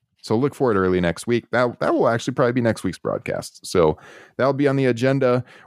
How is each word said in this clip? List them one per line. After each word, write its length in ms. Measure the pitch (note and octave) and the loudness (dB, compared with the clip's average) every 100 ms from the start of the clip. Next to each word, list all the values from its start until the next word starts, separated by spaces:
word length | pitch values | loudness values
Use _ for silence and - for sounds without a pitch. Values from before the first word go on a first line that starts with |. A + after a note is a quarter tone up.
| _ _ | _ _
So 160 | - A2+ | -4 -2
look 160 | C#3 | -2
for 180 | - C3+ | 0 0
it 40 | G2+ | 2
early 260 | F#2 F2+ | 2 2
next 240 | F2 E2 - | 0 -2 -2
week. 240 | A#2+ - | -4 -2
That, 280 | A#2 B2 - | -2 -2 -2
that 140 | - E4 | -2 0
will 120 | D3 | 0
actually 280 | A#2 - B2+ | 0 -4 0
probably 160 | B2+ | 0
be 100 | B2 | 2
next 220 | A#2+ G#2+ | 0 -2
week's 160 | F#2+ E2+ | -4 -6
broadcast. 640 | - G1+ - G1+ - - - | -6 -6 -6 -8 -8 -18 -4
So 320 | F#2+ D#2+ D#2 - - - - | 2 2 2 -8 -20 -20 -2
that'll 160 | B2+ | -2
be 140 | C3+ C#3+ | 2 0
on 80 | C#3 | 2
the 100 | C3+ | 0
agenda. 580 | A#2 C3 C3+ C3 B2 - - | 2 0 2 2 0 -2 -18